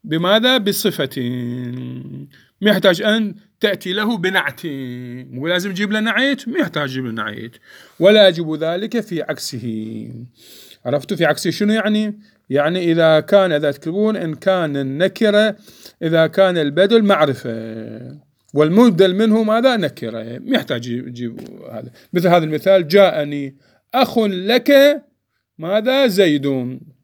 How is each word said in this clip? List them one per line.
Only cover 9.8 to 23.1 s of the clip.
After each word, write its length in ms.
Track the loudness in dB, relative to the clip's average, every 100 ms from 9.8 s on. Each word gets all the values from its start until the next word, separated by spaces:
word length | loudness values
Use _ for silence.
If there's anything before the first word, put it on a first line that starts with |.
| -8 -12 -14 -16 -18 _ -20 -20 -20 -12
عرفتوا 320 | -4 -4 -4 -2
في 80 |
عكسه 260 | 0 0 -4
شنو 220 | -2 0
يعني؟ 480 | 0 0 -2 -2 -8 _ _ _
يعني 420 | -2 0 0 0
إذا 280 | 2 4 4
كان، 320 | 4 4 4
إذا 180 | 0 -2
تكتبون 460 | -4 -6 -2 -2 -2
إن 180 | -6
كان 420 | -4 -2 0 -2 -4
النكرة، 800 | -4 -2 -2 2 2 4 2 -2 -18 _ -20 _
إذا 240 | 0 2 2
كان 320 | 4 2 2
البدل 460 | 0 2 4 4
معرفة 1120 | 4 4 2 0 -6 -8 -10 -12 -12 -14 -16 -20 _ _ _
والمبدل 600 | 2 4 6 6 6 2
منه 280 | 4 2 2
ماذا؟ 340 | 2 2 2 2
نكرة، 600 | -2 -6 -10 -10 -12 -12
ما 180 | -4 -4
يحتاج 300 | -2 -6 -4
يجيب، 220 | -8 -8
يجيب 320 | -10 -10 -10 -18 -18 -16
هذا. 180 | -14 -16 _ _
مثل 160 | 0 4
هذا 160 | 4
المثال: 440 | 2 -2 2 2 4
"جاءني 680 | 6 6